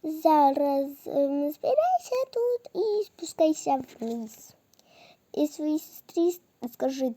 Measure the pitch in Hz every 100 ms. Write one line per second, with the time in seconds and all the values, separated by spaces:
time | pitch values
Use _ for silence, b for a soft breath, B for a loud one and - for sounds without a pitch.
0 | 311 311 330 302 277 277 285 277 277 277
1 | - 277 277 285 285 302 - 539 698 719
2 | - 508 523 466 480 480 - - 427 415
3 | 403 - 330 - 311 311 - 269 262 -
4 | 226 233 220 - - _ _ _ b b
5 | b b _ - 302 - 302 302 - -
6 | - - 339 349 _ _ 247 - 262 269
7 | 262